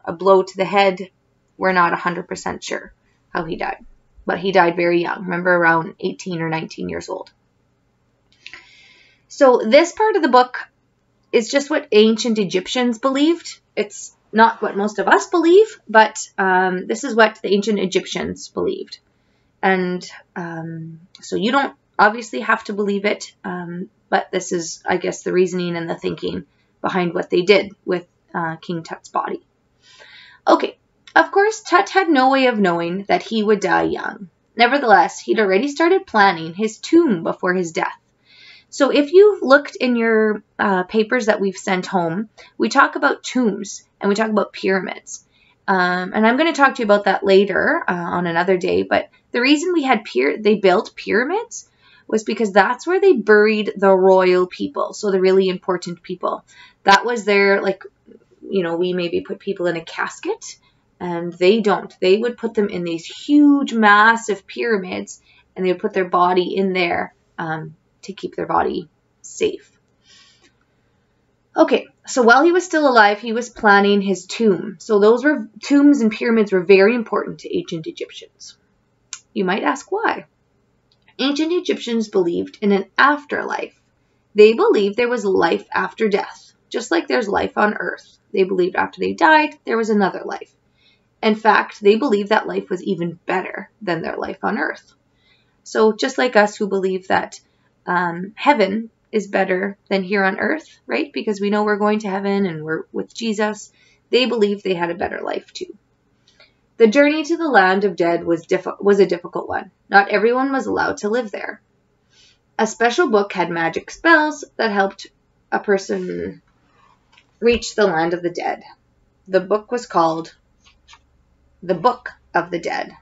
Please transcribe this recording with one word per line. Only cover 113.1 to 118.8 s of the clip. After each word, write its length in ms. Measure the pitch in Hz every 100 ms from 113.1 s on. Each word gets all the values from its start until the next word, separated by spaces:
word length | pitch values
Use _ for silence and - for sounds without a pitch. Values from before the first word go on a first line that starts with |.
| 208 202
had 160 | 190 170
magic 420 | 170 165 160 -
spells 540 | - 330 320 302 294 - -
that 160 | 226
helped 360 | 202 196 - - _ _ _ _
a 80 | -
person 800 | - 196 - 110 180 175 175 165 _ _ _ _ _ _ _ _ _ _
reach 340 | 233 226 - -
the 100 | 202
land 280 | 160 170
of 100 | 175
the 80 | 175
dead. 320 | 175 - - - -